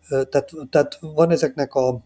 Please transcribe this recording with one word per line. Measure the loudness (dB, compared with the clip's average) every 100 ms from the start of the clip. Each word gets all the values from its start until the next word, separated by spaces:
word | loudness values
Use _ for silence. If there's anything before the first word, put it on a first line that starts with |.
| -4
ö, | -4
tehát, | 0 -2 -2 -16 -2
tehát | 0 0 -4
van | -10 0 2
ezeknek | 2 0 -2 -4
a | 0 0 -2